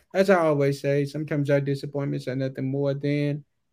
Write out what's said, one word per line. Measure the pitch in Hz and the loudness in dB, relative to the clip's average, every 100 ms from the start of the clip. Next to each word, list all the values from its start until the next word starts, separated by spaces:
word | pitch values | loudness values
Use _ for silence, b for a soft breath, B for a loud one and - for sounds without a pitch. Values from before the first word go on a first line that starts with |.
| b | b
as | 180 196 | 2 4
I | 180 | 4
always | 160 143 139 143 | 4 4 2 0
say, | 143 143 | 0 0
sometimes | 143 147 151 151 139 | 0 -4 -4 -2 2
our | 143 | 2
disappointments | 139 139 147 143 143 143 131 | 2 -4 -4 -6 -4 -4 -4
are | 131 | -4
nothing | 131 135 131 | -4 -4 -4
more | 139 139 | -2 -2
than | 143 143 147 143 151 - _ _ | -2 -2 0 0 -4 -8 _ _